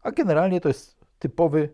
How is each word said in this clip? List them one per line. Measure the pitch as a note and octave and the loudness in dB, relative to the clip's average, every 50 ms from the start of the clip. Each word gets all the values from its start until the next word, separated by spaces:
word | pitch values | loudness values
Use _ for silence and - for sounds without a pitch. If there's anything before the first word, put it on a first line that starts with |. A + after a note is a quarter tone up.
A | _ - | _ -8
generalnie | - - D#4+ G3 D#3 D3+ E3+ F#3+ F#3 F3 | -4 -2 0 2 2 2 2 2 0 0
to | - D3 | 0 0
jest | C3 - - - _ _ _ _ _ _ | -2 -2 -6 -20 _ _ _ _ _ _
typowy | - B2 - - E3+ D#3+ C#3+ D#3 D3+ D3 | -10 -8 -2 0 0 2 2 0 -2 -2